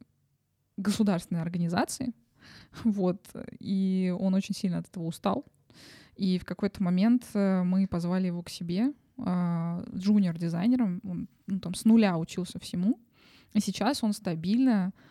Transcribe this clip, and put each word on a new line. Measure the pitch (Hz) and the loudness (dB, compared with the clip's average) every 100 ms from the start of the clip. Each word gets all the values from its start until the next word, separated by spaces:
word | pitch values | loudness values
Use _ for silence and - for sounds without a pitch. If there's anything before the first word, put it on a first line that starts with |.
| - _ _ _ _ _ _ - | -20 _ _ _ _ _ _ -6
государственной | 196 196 208 175 - 170 | -4 2 2 2 -2 -4
организации. | 170 175 170 180 330 - 247 - _ _ | -4 -2 0 0 -2 -2 -6 -8 _ _
<laughs> | - - - - | -20 -20 -20 -2
Вот. | 226 202 180 185 - - - - | -2 2 0 0 -8 -14 -14 -12
И | - 190 190 185 185 175 | -4 0 2 2 0 0
он | 190 | 2
очень | 190 - | 2 0
сильно | 196 190 170 | -4 -2 -2
от | 170 | -6
этого | 180 165 | -8 -6
устал. | - 196 226 - _ _ - - - - - | -2 -2 -2 -6 _ _ -20 -20 -20 -20 -4
И | 190 180 | 0 0
в | - | -2
какой-то | 180 202 - | -4 -4 -2
момент, | 180 180 226 247 - | 0 4 4 2 0
э, | 208 196 185 | 0 2 2
мы | 180 190 190 | 2 2 0
позвали | 175 175 185 185 | 0 -2 0 0
его | 175 | -4
к | - | -10
себе, | - 170 180 262 285 _ - | -10 -4 0 0 -2 _ -6
э, | 180 180 175 170 170 170 - - | -2 0 0 0 -2 -6 -6 -4
джуниор-дизайнером. | 196 208 180 165 170 170 220 254 208 175 | 4 4 4 0 -2 0 2 2 0 -2
Он, | 190 170 - _ - | -6 -8 -10 _ -6
ну, | 190 | -6
там, | 175 | -4
с | 185 220 | 0 6
нуля | 226 202 165 | 6 6 2
учился | 165 - 180 180 | -2 -6 -6 -8
всему. | - 175 190 - _ _ - - _ | -8 -2 0 -2 _ _ -20 -20 _
И | 214 | -2
сейчас | 202 - 208 285 | -2 0 0 0
он | 214 | -2
стабильно, | 202 190 160 175 233 262 208 185 - - | -2 -4 -4 0 2 4 2 0 -6 -20